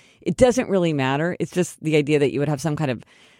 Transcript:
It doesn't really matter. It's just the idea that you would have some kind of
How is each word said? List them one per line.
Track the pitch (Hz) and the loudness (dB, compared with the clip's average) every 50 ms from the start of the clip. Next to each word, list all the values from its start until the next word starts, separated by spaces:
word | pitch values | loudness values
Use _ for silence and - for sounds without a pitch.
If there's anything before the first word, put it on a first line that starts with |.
| _ _ _ _ | _ _ _ _
It | - - - | -6 -2 2
doesn't | - 254 254 233 254 - - | 4 4 4 4 2 0 0
really | 196 190 175 165 | 0 0 0 0
matter. | 151 139 131 131 139 143 160 180 - - | 0 0 0 0 0 -2 -2 -4 -4 -6
It's | - - | -8 -6
just | - 180 170 - - - 127 | -2 -4 -4 -4 -4 -8 -4
the | 156 156 | 0 0
idea | 151 143 151 151 143 | 2 2 2 2 2
that | 143 131 | 2 2
you | - 135 | 0 -2
would | 143 151 | -2 -2
have | 151 135 | -2 -2
some | 156 160 147 | -2 -4 -4
kind | 147 156 131 | -2 -4 -4
of | 117 - - _ _ _ _ _ _ | -4 -6 -10 _ _ _ _ _ _